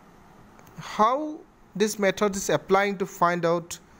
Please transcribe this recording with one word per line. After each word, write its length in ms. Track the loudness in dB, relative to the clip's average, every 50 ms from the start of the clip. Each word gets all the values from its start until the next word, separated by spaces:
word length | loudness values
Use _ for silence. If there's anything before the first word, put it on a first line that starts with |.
| -20 -20 -20 -20 -20 -20 -20 -20 -20 -20 -20 -20 -20 -20 -18 -16
how 600 | -14 -6 0 2 2 2 2 0 -4 -6 -10 -14 -18 _ _ _ -20 _ -2
this 240 | 0 0 0 0 0
method 380 | 0 0 2 2 0 -2 -2
is 120 | -2 -2 -2
applying 480 | -2 0 0 2 2 2 2 2 -2 -4
to 60 | -6
find 400 | -6 -2 0 2 2 2 2 0
out 340 | 0 0 0 -2 -8 -14 -16 -18 -20 -20 -20